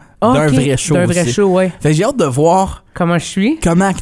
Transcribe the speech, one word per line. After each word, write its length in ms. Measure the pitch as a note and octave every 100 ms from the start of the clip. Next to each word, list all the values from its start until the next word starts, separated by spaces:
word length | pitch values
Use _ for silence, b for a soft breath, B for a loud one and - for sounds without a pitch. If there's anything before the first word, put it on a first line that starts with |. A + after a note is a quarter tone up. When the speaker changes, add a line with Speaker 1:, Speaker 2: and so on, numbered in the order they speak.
| b b
Speaker 1:
Ah, 120 | -
Speaker 2:
d'un 140 | C3+ D3+
Speaker 1:
ok, 60 |
Speaker 2:
vrai 220 | C3+ C#3+ C3
show 180 | -
Speaker 1:
d'un 120 | F3 F3+
vrai 160 | F3
Speaker 2:
aussi. 100 | F3
Speaker 1:
show, 140 | G3 G3+
ouais. 220 | F#3 F#3 F3+
Speaker 2:
Fait 100 | D3
que 40 | D#3
j'ai 80 |
hâte 120 | G#3 C#4
de 60 |
voir 600 | D#3+ B2+ D#3+ F#3 F#3+ - -
Speaker 1:
Comment 240 | - E3+ E3+
je 60 |
suis ? 340 | - - G#3 D#4+
Speaker 2:
comment 300 | F3 E3+ G3
que 80 | F#3